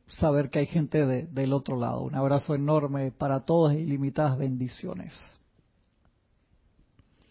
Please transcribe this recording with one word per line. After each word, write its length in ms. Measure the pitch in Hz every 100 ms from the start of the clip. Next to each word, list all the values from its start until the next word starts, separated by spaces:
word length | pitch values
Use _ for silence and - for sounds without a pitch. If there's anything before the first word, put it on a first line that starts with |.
| -
saber 420 | - 160 143 135
que 80 | 151
hay 80 | 139
gente 400 | 170 143 156 139
de, 200 | 127 165
del 260 | 135 135
otro 260 | 139 135 131
lado. 240 | 120 123
Un 140 | 131 139
abrazo 400 | 135 139 - 143
enorme 560 | 143 156 143 139 131
para 320 | - 143 135
todos 280 | - 165 156
e 60 | 151
ilimitadas 580 | 160 139 139 156 151 131
bendiciones. 760 | 135 127 127 - - - - - - - _ _ _ _ _ _ _ _ _ _ _ _ _ _ _ _ _ _ _